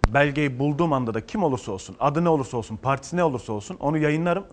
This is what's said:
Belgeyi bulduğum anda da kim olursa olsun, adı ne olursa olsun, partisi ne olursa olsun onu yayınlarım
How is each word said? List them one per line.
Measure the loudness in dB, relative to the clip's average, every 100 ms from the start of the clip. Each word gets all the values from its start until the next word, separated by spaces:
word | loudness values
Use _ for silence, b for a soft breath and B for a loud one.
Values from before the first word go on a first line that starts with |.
| 0
Belgeyi | 2 2 2 -2 0
bulduğum | -2 2 2
anda | 2 0
da | -4 -4
kim | -2
olursa | 0 0 -4
olsun, | -8 -8 -2
adı | 0 2
ne | 4
olursa | 2 0 -4
olsun, | -6 -4
partisi | -2 -2 -2 0
ne |
olursa | 2 0 -4
olsun | -6 -6 -4
onu | 0 2
yayınlarım | 2 2 2 0 -2